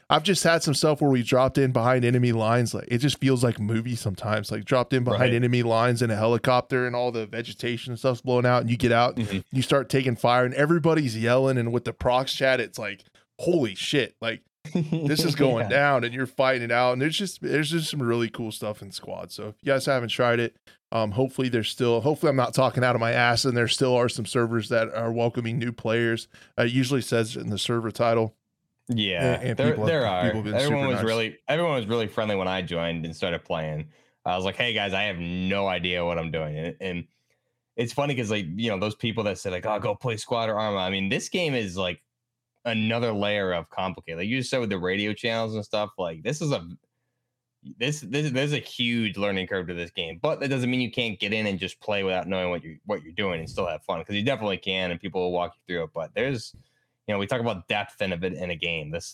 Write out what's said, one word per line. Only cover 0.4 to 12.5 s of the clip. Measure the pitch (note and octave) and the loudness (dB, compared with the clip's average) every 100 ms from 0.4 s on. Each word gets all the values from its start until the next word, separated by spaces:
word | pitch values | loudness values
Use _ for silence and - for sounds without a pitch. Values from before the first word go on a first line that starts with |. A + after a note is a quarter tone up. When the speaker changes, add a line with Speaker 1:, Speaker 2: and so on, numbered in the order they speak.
Speaker 1:
had | E3+ E3 | 4 4
some | D#3+ | 2
stuff | C3+ D#3 D3 | 2 2 4
where | D3 | 4
we | B2+ | 4
dropped | A2+ B2+ C3 C#3 | 4 4 4 4
in | C3 | 2
behind | B2+ A#2 B2+ A#2+ | 4 4 4 4
enemy | B2 B2 | 4 4
lines. | A2+ A2 A#2+ A#2 | 4 4 4 2
Like, | G#2+ - | -2 -2
it | A#2 | 2
just | C#3 - | 2 2
feels | C3+ B2+ | 2 4
like | A#2+ A2 | 2 2
a | |
movie | G#2+ A2+ A#2 A#2 | 0 0 -2 -4
sometimes. | A2 F#2 G#2+ G#2+ G2+ | -4 -4 -2 -2 -2
Like, | A2 G2 | -6 0
dropped | B2+ A#2+ | 0 4
in | C3 | 2
behind | B2 G#2 | 2 4
Speaker 2:
Right. | B2+ | 4
Speaker 1:
enemy | A#2+ B2 B2 | 4 4 4
lines | A#2 A2+ A#2+ A#2 | 4 4 4 2
in | A#2+ | 2
a | G#2+ | 2
helicopter, | A2+ A#2 - B2 - C3 B2 | 2 2 4 2 2 0 0
and | B2 | 0
all | B2 | -2
the | A2+ G#2+ | -2 -6
vegetation | A2 A2+ G#2+ A#2+ A#2+ - | -8 -10 -6 -4 -4 -6
and | A#2 | -2
stuff's | C3 A#2+ | -2 0
blowing | C3 B2 B2 | 0 2 4
out, | B2 | 4
and | A#2 | 2
you | A#2+ | 2
get | A#2+ | 4
out, | A#2 B2 - | 4 4 2
Speaker 2:
Mm-hmm. | G#2 G2 - | -2 -4 -2
Speaker 1:
you | C3 | -2
start | B2 C#3+ B2+ | 2 2 2
taking | C3+ C3 A#2 | 0 0 0
fire, | A#2+ B2 B2 | 2 4 2
and | C3 | 2
everybody's | D3 E3+ D#3+ D#3+ C3+ A2 | 4 4 4 4 2 0
yelling, | A2+ B2+ C3+ B2+ | 2 4 4 2
and | A#2 | 2
with | A#2+ A2+ | 0 -4
the | |
prox | - B2+ B2 C3+ | -2 0 2 0
chat, | - C3+ | 0 2